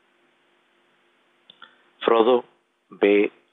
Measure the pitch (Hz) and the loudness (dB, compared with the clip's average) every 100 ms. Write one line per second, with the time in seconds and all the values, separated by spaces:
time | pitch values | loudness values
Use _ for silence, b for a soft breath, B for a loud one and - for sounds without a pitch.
0 | _ _ _ _ _ _ _ _ _ _ | _ _ _ _ _ _ _ _ _ _
1 | _ _ _ _ _ _ b b _ _ | _ _ _ _ _ _ b b _ _
2 | - 113 113 123 - _ _ _ _ 98 | -2 0 2 0 -4 _ _ _ _ -4
3 | 101 101 107 - _ | 0 0 -2 -8 _